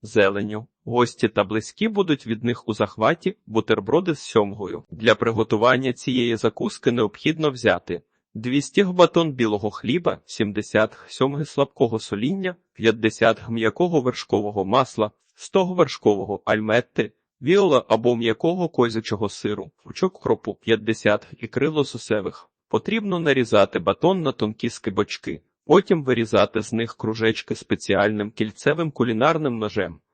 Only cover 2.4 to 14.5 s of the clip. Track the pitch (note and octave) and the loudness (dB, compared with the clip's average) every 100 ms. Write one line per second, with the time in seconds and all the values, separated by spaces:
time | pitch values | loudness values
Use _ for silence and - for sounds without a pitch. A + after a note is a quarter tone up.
2.4 | A#2 C3 - G#2+ G#2 - A2 E3 - - | -4 -6 -6 -4 -4 0 0 0 -4 -6
3.4 | - A2 G#2+ A2 G2 C#3+ F3+ D3 - - | -4 -4 0 -2 2 0 0 -6 0 0
4.4 | G2+ G2+ F#2+ F2 - E2+ A2 G#2+ A#2 A2+ | 0 -4 -10 -12 -14 -4 2 2 2 0
5.4 | A2+ G#2+ A#2 B2+ C3 A#2+ - B2+ A#2+ A2 | 0 2 4 2 0 -4 -4 -2 0 0
6.4 | A2+ - - - - A#2+ G#2+ - - D#3+ | -2 -2 -8 -2 -2 0 -2 -2 -4 -2
7.4 | D#3 B2+ A2 F2+ - E2+ _ _ _ - | -2 0 0 0 -2 -10 _ _ _ -10
8.4 | A#2 C3+ C#3 - G3+ F3+ E3+ - E3 C3 | -2 -2 0 0 0 4 4 4 0 0
9.4 | A2+ G#2 G#2 - G2 D#3 E3+ - _ - | 0 0 -4 -6 -4 -2 -2 -6 _ -4
10.4 | G#2 G2+ G2+ G#2+ G#2+ - - - C3 C#3+ | -4 -2 -2 0 0 -2 -20 -2 -2 -2
11.4 | D3+ - C3+ - A#2+ A2 - G2+ A#2+ G3 | -6 -2 -2 0 -2 0 -6 -4 -4 -4
12.4 | F#3 F3 _ _ A2 A2+ A2 - A2+ A2 | -6 -8 _ _ 2 2 0 2 2 2
13.4 | A2 A#2 A2 - F3 E3 B2+ B2 - G#2 | -4 -2 -2 0 0 0 0 -6 -2 -2
14.4 | G#2 | -2